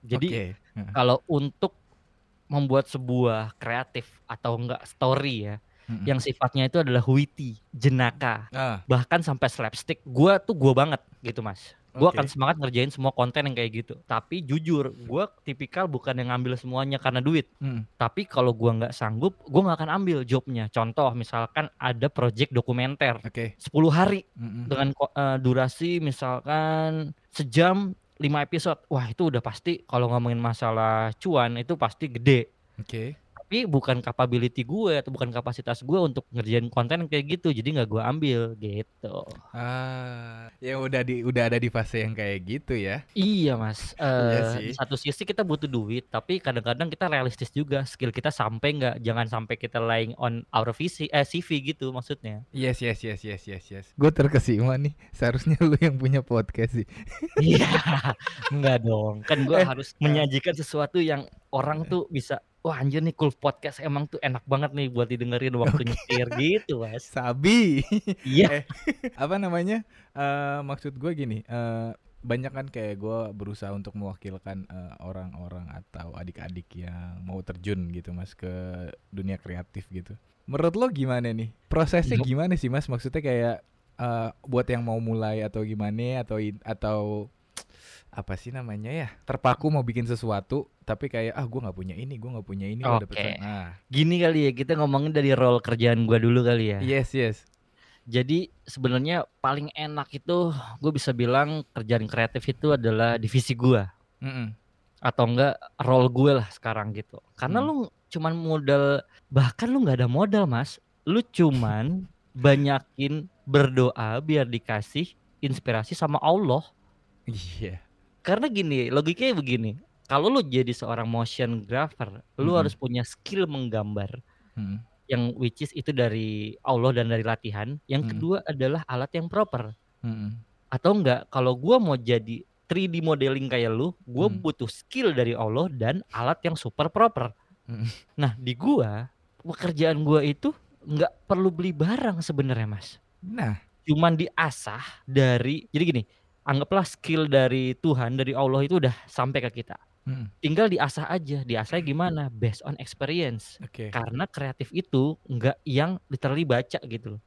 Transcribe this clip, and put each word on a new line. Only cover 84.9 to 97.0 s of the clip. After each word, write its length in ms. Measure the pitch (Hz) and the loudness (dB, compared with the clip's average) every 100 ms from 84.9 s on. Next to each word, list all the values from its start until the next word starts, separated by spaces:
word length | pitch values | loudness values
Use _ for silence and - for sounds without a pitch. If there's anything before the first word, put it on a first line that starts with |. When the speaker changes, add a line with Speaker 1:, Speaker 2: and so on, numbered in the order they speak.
| 113 | -4
Speaker 2:
mulai 420 | 113 113 110 110 | -2 -2 -2 -2
atau 200 | 107 110 | -4 -4
gimana, 600 | 107 107 104 110 120 127 | -6 -4 -4 -2 -4 -4
atau 160 | 117 107 | -4 -4
in-, 240 | 107 104 | -4 -6
atau 640 | - 110 107 107 104 107 107 _ _ - - - - - _ | -10 -6 -2 -2 -2 -6 -8 _ _ -20 -20 -20 -20 -20 _
apa 240 | - 98 95 | -14 -8 -10
sih 160 | 123 | -8
namanya 400 | 127 120 104 110 | -12 -10 -8 -6
ya, 160 | 156 120 - | -6 -8 -12
terpaku 480 | - 123 131 127 156 | -8 0 2 2 2
mau 100 | 151 | 0
bikin 220 | 120 117 | 0 -2
sesuatu 640 | 117 120 117 101 95 135 - _ | -2 -2 -2 -4 -2 -4 -4 _
tapi 240 | - 107 143 | -6 -6 -4
kayak, 240 | 120 113 | -4 -4
"Ah, 160 | - 131 | -4 -6
gue 160 | 123 | -6
nggak 80 | 117 | -8
punya 220 | 92 92 87 | -8 -10 -10
ini, 240 | 131 131 | -10 -10
gue 80 | 117 | -10
nggak 160 | 120 | -10
punya 240 | 98 98 98 | -8 -8 -6
ini, 160 | 110 | -2
gue 160 | 127 117 | 2 2
dapet 160 | 101 104 | 2 -6
Speaker 1:
Oke. 80 | 101 | -6
Speaker 2:
sana." 80 | - | -6
Ah. 300 | 101 101 87 90 _ | -8 -8 -10 -14 _
Speaker 1:
Gini 320 | 131 156 175 | 2 4 4
kali 200 | 170 156 | 4 4
ya, 80 | 143 | 2
kita 240 | 120 135 160 | 2 -2 0
ngomongin 400 | 147 135 151 151 | 2 2 2 2
dari 160 | 139 | 4
role 320 | 131 127 120 | 6 6 4
kerjaan 400 | - 117 120 117 | 2 2 4 4
gue 160 | 113 117 | 6 6
dulu 240 | 113 123 | 6 6
kali 320 | 120 120 110 101 | 4 4 2 0
ya. 40 | |
Speaker 2:
Yes, 340 | 127 135 | 0 0